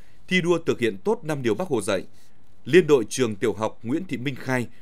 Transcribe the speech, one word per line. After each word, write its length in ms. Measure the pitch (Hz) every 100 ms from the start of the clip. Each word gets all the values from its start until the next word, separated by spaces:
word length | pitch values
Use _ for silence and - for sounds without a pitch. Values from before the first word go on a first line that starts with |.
| - - -
thi 120 | 180
đua 180 | 165 170 147
thực 140 | 117
hiện 160 | 113 98
tốt 160 | 196 226
năm 200 | 151 143
điều 120 | 120
Bác 140 | 101 -
Hồ 120 | 123
dạy, 240 | 98 95 - - - - - -
Liên 220 | - 165 156
đội 180 | 143 107
trường 260 | - 120 101
tiểu 160 | 117
học 260 | 98 110 -
Nguyễn 220 | 110 160
Thị 120 | 185 120
Minh 180 | 131
Khai 320 | 127 - 127 113 -